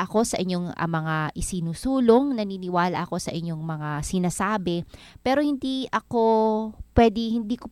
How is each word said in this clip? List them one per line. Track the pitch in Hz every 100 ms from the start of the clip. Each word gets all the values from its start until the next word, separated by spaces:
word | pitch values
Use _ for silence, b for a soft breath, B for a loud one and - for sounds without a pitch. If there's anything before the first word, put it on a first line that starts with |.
ako | 185 214 233
sa | -
inyong, | 185 180 175 -
ah, |
mga | 165 165 160 156 151
isinusulong, | - - 185 165 160 262 269 240 233 285 247
naniniwala | 208 196 185 180 180 160
ako | 170 -
sa | -
inyong | 165 170 160
mga | 160 156 151 147
sinasabi, | 151 190 180 - 196 214 175 175 170 B B B
pero | 247 277
hindi | 294 277 262 262 262
ako | 220 - 240 226 220 220 214 220 - -
pwede, | - 233 214 226 233
hindi | 208 240
ko | -